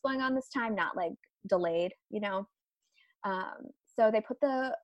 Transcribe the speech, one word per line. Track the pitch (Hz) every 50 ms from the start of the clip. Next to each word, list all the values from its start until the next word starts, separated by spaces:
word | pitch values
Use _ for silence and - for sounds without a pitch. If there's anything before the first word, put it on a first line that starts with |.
| -
going | 262 262 262
on | 262 262 262
this | 262 254 -
time, | - 269 233 226 214
not, | 190 165 - -
like, | - 180 165 - - _ _ _ _ -
delayed, | 196 202 180 175 170 165 170 175 185 - - _ -
you | - 214
know? | 208 202 190 190 202 - _ _ _ _ _ _ _ _ _ _ _ _ _ _ -
Um, | 202 190 185 185 - - - - - - _ _
so | _ _ - 226 220
they | 220 214
put | 214 - 247 -
the, | 294 277 262 262 262 262 - -